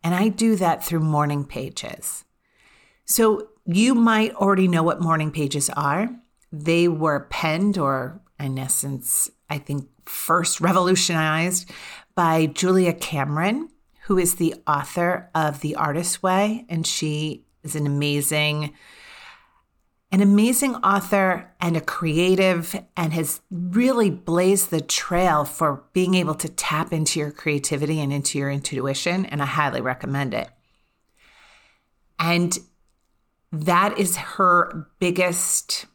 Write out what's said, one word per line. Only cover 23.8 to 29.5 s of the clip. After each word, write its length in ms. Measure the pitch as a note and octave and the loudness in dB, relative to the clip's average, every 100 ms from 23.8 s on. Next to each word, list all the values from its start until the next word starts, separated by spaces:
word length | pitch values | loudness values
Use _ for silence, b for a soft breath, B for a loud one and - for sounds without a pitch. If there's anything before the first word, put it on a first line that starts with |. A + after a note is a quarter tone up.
| B3 A#3+ G3+ | 2 4 2
blazed 640 | F3+ - E3+ F#3 G3 - | 0 0 2 4 2 2
the 100 | D#3+ | -2
trail 640 | D3+ - - F3 F#3 D3+ | -2 -4 0 2 4 2
for 400 | C#3+ - D#3 C#3 _ | 0 -2 -2 -2 _
being 220 | F#3 F#3 | 0 2
able 200 | F#3 F3 - | 2 2 -4
to 120 | D#3+ | -6
tap 420 | - - D3+ D#3+ | -6 -4 -4 -2
into 300 | E3 D#3 D#3+ | -2 -2 -2
your 100 | D3 | -4
creativity 720 | - D#3+ D3 C#3 C#3+ D3+ D#3 | -6 -2 -2 -2 -2 -2 -2
and 100 | C#3 | -2
into 280 | C#3+ C#3 D3 | -2 -2 -2
your 120 | C#3 | -2
intuition, 760 | C#3 - C3+ C3+ C3+ F3 F3+ F#3+ | -4 -6 -6 -4 -2 -2 -2 -2
and 160 | C#3+ | -4
I 20 | |
highly 380 | C3+ | -4